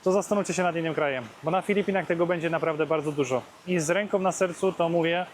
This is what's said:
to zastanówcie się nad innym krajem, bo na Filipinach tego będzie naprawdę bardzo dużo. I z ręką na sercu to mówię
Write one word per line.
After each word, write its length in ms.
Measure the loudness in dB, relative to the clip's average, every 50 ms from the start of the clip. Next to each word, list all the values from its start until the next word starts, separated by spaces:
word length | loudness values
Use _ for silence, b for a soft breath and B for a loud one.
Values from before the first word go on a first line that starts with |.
to 100 | 2 4
zastanówcie 420 | 2 2 2 2 0 0 0 -2 -2
się 80 | 0
nad 140 | 0 0 0
innym 180 | 0 -2 -2 0
krajem, 300 | 0 0 0 0 -2 -6 -10 -14 -8
bo 80 | -4 -2
na 120 | 0 0
Filipinach 440 | 0 0 0 0 0 0 0 -2 0
tego 200 | 0 0 0 2
będzie 240 | 2 2 0 0 -2
naprawdę 360 | -2 0 0 0 0 0 0
bardzo 260 | 0 0 0 0 -2
dużo. 300 | -2 -2 0 0 0 -2 -2 -6 -20 -18 -6
I 140 | -2 -2 0
z 100 | 0 2
ręką 280 | 0 0 0 0 -2 0
na 140 | 0 0
sercu 400 | 0 0 0 -2 0 0 -2 -2
to 160 | 0 0 0 0
mówię 380 | 2 2 2 2 0 -2 -4 -6